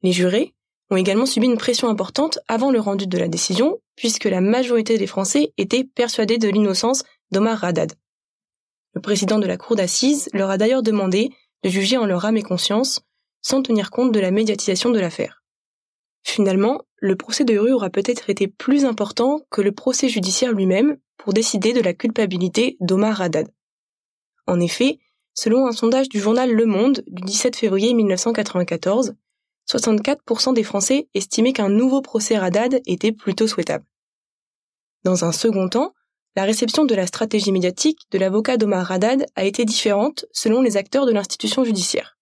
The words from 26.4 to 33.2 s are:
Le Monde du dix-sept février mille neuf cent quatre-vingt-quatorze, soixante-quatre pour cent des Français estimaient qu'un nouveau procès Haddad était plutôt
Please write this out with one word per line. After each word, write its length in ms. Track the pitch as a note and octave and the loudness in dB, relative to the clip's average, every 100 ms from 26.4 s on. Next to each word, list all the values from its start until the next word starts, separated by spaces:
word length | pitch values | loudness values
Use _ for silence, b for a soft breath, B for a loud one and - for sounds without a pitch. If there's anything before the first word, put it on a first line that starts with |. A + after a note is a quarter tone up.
| B3+ | 2
Le 140 | A3+ A3+ | 2 2
Monde 360 | G3 A#3+ C#4 - | 4 2 2 -2
du 160 | F3+ | -10
dix-sept 340 | F#3 G3+ B3 A#3 | -6 -2 -2 0
février 380 | A3 F#3+ G#3+ | 0 2 2
mille 120 | A#3+ G#3+ | 2 2
neuf 140 | F3+ | 0
cent 120 | - | 0
quatre-vingt-quatorze, 840 | A3+ G#3 F3+ F3 E3+ - G#3 B3+ - _ _ _ _ - | -2 -2 -2 -2 -2 0 0 0 -4 _ _ _ _ -6
soixante-quatre 560 | A#3+ A3+ G#3+ G#3+ D4 | -4 0 0 0 -4
pour 160 | - A3+ | -2 -2
cent 120 | - | 0
des 120 | B3+ | 0
Français 440 | G#3+ G3+ - C4+ D4+ | 0 -2 0 0 0
estimaient 380 | G3 F#3+ - A#3 | -6 -4 0 0
qu'un 160 | C4 G3+ | 2 2
nouveau 340 | G#3 B3+ C4+ | 2 4 2
procès 340 | C4+ A3+ G#3+ A3 | -2 -4 0 0
Haddad 440 | F#3 F#3 A#3+ B3+ - | 2 0 2 0 -2
était 260 | F3+ G#3+ | -2 -2
plutôt 340 | A3 | -2